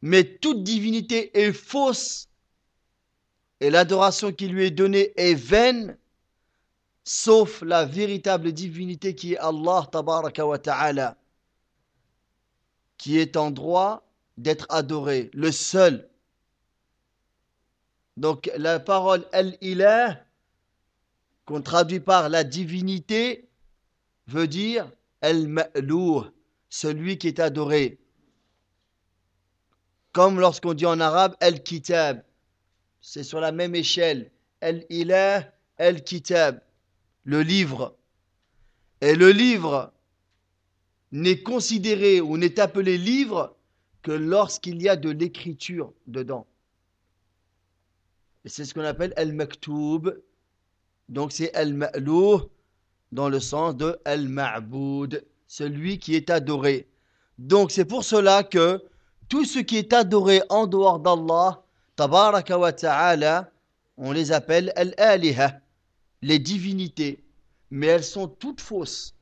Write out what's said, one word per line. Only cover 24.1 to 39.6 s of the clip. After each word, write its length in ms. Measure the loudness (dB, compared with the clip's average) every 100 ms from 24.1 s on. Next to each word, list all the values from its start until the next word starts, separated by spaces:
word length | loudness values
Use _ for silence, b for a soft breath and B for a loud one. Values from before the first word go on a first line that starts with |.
| _ -10
veut 200 | -4 -2
dire 440 | -2 -4 -4 -8 _ _ _
al-ma'louh, 1000 | -2 0 0 -4 -4 -4 -2 -2 0 0 -4 _ _ _ _
celui 500 | -8 -6 -6 -6 -4
qui 100 | -6
est 120 | -2
adoré. 580 | -2 -2 0 0 0 -4 _ _ _ _ _ _ _ _ _ _ _ _ _ _ _ _ _ _ _ _ _
Comme 260 | 4 4 6
lorsqu'on 360 | 2 2 -6
dit 120 | -2 0
en 140 | 2
arabe 340 | 2 2 2 4
al-kitab, 840 | 2 2 -8 -12 -2 0 0 -2 -12 _ _ _ _ _ _ _
c'est 240 | -20 -16
sur 160 | -10 -4
la 100 | -4
même 240 | -2 -4
échelle. 560 | -2 -2 0 0 -2 -8 _ _ _
Al-ilah, 880 | -6 -6 -6 -6 0 2 2 0 -4 _ _ _
al-kitab, 840 | 0 0 -6 -10 -2 2 2 0 _ _ _ _ _ _
le 160 | -4 -2
livre. 560 | 0 0 0 -4 -10 _ _ _ _ _ _ _ _ _ _ _
Et 140 | 2
le 160 | 8 8
livre 640 | 8 4 2